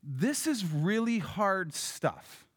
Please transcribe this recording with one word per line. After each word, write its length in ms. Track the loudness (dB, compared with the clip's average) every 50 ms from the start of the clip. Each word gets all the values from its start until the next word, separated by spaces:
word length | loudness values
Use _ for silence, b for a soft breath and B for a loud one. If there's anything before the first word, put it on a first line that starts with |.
| -8
this 440 | -8 -2 0 2 2 2 0 0
is 180 | 0 0 0 0
really 540 | 0 0 2 2 2 2 2 2 2 0 0
hard 560 | 0 -2 -2 2 2 2 2 2 0 -4 -6
stuff. 720 | -6 -6 -6 -8 -2 -2 -2 -2 -2 -12 -18 -20 -20 -20 _ _